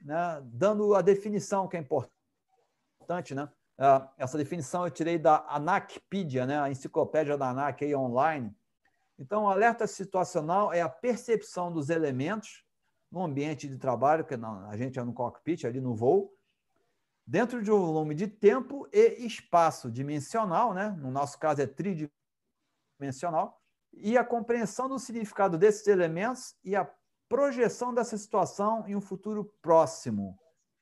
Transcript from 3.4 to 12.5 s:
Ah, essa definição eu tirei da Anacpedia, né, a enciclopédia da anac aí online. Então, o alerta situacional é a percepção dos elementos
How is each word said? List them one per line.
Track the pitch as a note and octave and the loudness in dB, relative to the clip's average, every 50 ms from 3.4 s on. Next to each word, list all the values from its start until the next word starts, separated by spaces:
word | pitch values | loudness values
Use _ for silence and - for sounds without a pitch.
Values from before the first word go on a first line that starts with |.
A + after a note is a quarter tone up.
| D3 C#3 _ _ _ _ _ | -8 -10 _ _ _ _ _
Ah, | - C3+ C#3 C3+ C3+ C3+ - _ | 2 6 6 6 6 4 -2 _
essa | - C3+ B2 - | -8 -6 -4 -2
definição | D3+ C#3+ C#3+ F3+ E3+ B2+ - - F3+ F3+ | -4 -4 -4 -4 -8 -6 -4 -4 -2 -2
eu | E3+ | -2
tirei | - - D#3+ E3 E3+ | -2 -2 -2 0 0
da | D#3+ D3+ D#3+ D#3 D3+ - | 4 4 6 4 4 2
Anacpedia, | - D3 D3 D3 E3+ G3 F#3 - - - - _ - F#3 G3+ F#3 C#3+ B2+ B2+ B2 | -2 -6 -2 0 0 0 0 -2 -6 -16 -18 _ -6 -6 -4 -4 -2 -2 -2 -2
né, | C3 D3 D3 | 0 0 -2
a | C#3+ C3+ | -2 -2
enciclopédia | C#3 C3 - D3 - D#3+ C#3 - - D#3 D#3 C#3+ D3 | -4 -6 -8 -4 0 0 0 0 0 0 0 0 0
da | C#3+ C3+ B2+ | -2 -2 -2
anac | B2 C3+ C#3+ C#3 C3+ - D3 | -2 -2 -2 -4 -4 -4 -4
aí | D3 D3 | -2 0
online. | C3+ C3 B2 A#2 B2+ D3 D#3+ D#3 C#3+ A#2 G#2 G2+ _ _ _ _ _ _ _ _ _ _ _ _ | 0 0 0 2 2 2 2 0 -2 -6 -8 -10 _ _ _ _ _ _ _ _ _ _ _ _
Então, | - C3+ - G3+ G#3+ G#3+ | -16 -8 -4 -2 0 2
o | G3 | 2
alerta | F#3+ G3 A3 A#3 A3+ A3+ A3 | 4 4 4 4 2 0 -4
situacional | G3+ - - F#3+ - - F#3 F3 - - E3 D3 D#3 F3+ G3+ G#3 F3 | -4 -4 -8 -8 -4 -2 -2 -2 -2 -2 -4 -2 0 0 0 0 0
é | E3 E3+ | 0 0
a | E3+ - | -2 -2
percepção | - - - B3 A3+ - - A#3+ A3+ - - - - F3+ F3 F3 | -4 -4 -2 -2 -2 -2 0 0 -2 -2 -2 -4 -8 -6 -6 -4
dos | E3+ D#3+ C#3 C#3 | -4 -4 -2 0
elementos | E3+ E3 D#3 C#3+ B2+ B2+ C#3 F3 G#3+ G#3+ - - | 0 0 0 0 0 -2 -2 -2 -4 -6 -8 -12